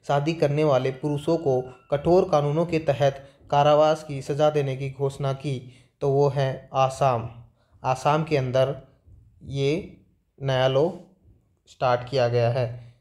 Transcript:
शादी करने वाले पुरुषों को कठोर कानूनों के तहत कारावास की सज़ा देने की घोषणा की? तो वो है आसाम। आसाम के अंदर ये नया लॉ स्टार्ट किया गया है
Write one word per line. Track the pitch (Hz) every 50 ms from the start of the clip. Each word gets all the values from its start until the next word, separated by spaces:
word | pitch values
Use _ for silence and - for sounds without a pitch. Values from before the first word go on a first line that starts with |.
| _ -
शादी | 143 143 143 160
करने | 165 165 156 143 143 151 156
वाले | 151 135 127 131 135
पुरुषों | 131 - - 147 147 143 - - 165
को | 160 170 143 131 127 127 - - - _ _
कठोर | 147 139 - 160 175 190 190 -
कानूनों | 160 147 143 147 143 160 170
के | 165 165 156
तहत | 160 - 139 120 143 139 135 - - - _ _ - -
कारावास | - 143 143 147 151 147 156 151 160 160 - -
की | 143 135
सज़ा | 131 - 147 139 151 151
देने | 151 151 143 135 131
की | 127 139 135
घोषणा | 131 - 139 135 135 - 143 135
की? | 135 135 - 147 135 123 120 - - - _ _ _ _
तो | 147 143
वो | 135 139 143 143
है | 135 143 135 131 131 - - - -
आसाम। | 131 135 131 - - 147 135 123 113 120 120 - - - _ _ _ _ _ _ - -
आसाम | 127 131 - - 147 147 156 160
के | 156 156
अंदर | 139 131 127 123 131 131 131 139 - - _ _ _ _ - - - _ _ _ _ -
ये | - 135 139 139 139 151 190 - - - - _ _ _ _ _ _ _ _
नया | 135 135 131 127 131 131
लॉ | 135 135 151 180 175 - - _ _ _ _ - - _ _ _ _ _ _
स्टार्ट | _ - _ 143 127 123 120 123 -
किया | 139 131 123 120
गया | 120 120 117 117
है | 120 135 123 117 - - - - _ _